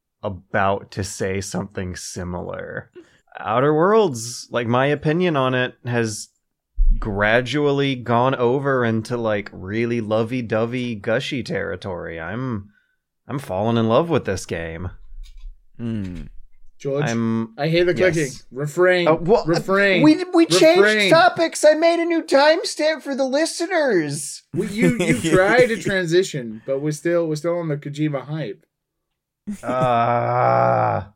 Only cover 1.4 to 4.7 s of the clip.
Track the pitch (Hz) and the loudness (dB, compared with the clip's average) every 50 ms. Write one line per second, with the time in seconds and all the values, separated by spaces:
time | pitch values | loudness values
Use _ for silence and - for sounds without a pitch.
1.4 | 95 - - 180 101 98 - 101 95 90 87 - - - - - 90 87 90 87 | -6 -6 -8 -8 -8 -8 -8 -10 -8 -8 -10 -10 -12 -12 -10 -10 -8 -8 -8 -8
2.4 | 87 90 92 92 90 - - - - _ - 359 330 _ _ _ _ _ - - | -8 -10 -10 -10 -10 -10 -12 -12 -14 _ -20 -20 -20 _ _ _ _ _ -16 -10
3.4 | - 95 107 123 135 147 151 151 165 196 214 226 214 175 131 113 110 120 123 - | -6 -2 0 0 2 2 2 2 2 4 4 4 2 2 -2 -6 -10 -10 -12 -14
4.4 | - - - 120 123 113 | -12 -6 -4 -4 -2 0